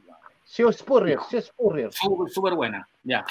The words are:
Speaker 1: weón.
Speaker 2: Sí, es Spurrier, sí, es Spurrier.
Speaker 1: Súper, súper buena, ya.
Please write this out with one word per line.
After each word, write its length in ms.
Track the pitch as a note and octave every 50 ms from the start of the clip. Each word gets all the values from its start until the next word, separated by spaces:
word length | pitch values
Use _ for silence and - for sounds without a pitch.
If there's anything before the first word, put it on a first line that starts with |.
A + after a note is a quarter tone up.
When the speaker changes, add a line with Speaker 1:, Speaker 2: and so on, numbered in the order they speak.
| _
Speaker 1:
weón. 100 | - - _ _ - _ _ _
Speaker 2:
Sí, 180 | - - -
es 140 | A#3+ A3+ -
Spurrier, 420 | - - - C4+ A#3 F#3+ E3+ C#3+ - - -
sí, 80 | A#3+ A3+
es 80 | -
Spurrier. 460 | - _ - A#3+ G3+ D#3+ D3 A#2 G2+
Speaker 1:
Súper, 400 | - - F#3+ G3+ F#3+ F3 F3+ F3
súper 220 | - F#3+ F#3+ F#3 F3
buena, 320 | D#3+ B2+ A2 G#2+ F#2+ F2+ _ _ _
ya. 220 | - B2+ B2 G#2+ - -